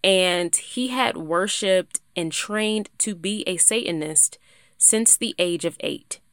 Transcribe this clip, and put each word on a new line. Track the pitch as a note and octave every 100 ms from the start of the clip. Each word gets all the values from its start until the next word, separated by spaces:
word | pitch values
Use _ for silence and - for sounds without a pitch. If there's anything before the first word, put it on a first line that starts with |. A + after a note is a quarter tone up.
and | F#3+ F#3+ F#3 F3 F3 -
he | - - B3+
had | B3+ B3 -
worshiped | D#3 E3+ G3+ - G3+ F#3 F3+ - _ -
and | E3
trained | - - G#3 G#3+ G#3+ G3+ -
to | G#3+
be | F3+ F#3+ G#3+ -
a | F3
Satanist | - A3 A#3+ E3 D3+ D#3 - - _ _ _ _
since | - A3 A3+ -
the | A#3 -
age | F3 E3+ E3
of | -
eight. | - - _ - _